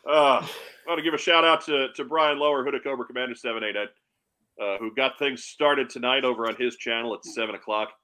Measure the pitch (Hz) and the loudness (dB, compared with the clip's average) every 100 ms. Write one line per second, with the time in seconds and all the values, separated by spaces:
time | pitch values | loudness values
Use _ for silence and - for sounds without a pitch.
0 | - 151 143 120 92 - - - - 165 | 4 6 6 4 0 -12 -16 -16 -6 -2
1 | 156 151 - 170 165 156 - 143 131 - | 0 0 4 6 6 4 2 -2 -2 -6
2 | 131 160 151 143 147 139 131 135 139 127 | -2 2 2 2 0 0 -2 -4 -4 -6
3 | 113 123 127 117 123 113 107 101 104 _ | -6 -6 -6 -6 -6 -4 -4 -4 -6 _
4 | _ _ _ _ _ - 104 98 110 113 | _ _ _ _ _ -8 -4 -4 -4 -2
5 | 131 - 143 123 - - 147 139 123 127 | -2 0 -4 -4 -14 0 2 2 -2 -4
6 | 123 135 127 113 113 110 123 - 123 117 | -2 0 0 -2 -4 -2 -4 -4 -4 -4
7 | 117 101 110 107 110 98 - 107 107 - | -4 -8 -8 -6 -6 -6 -4 -4 -4 -10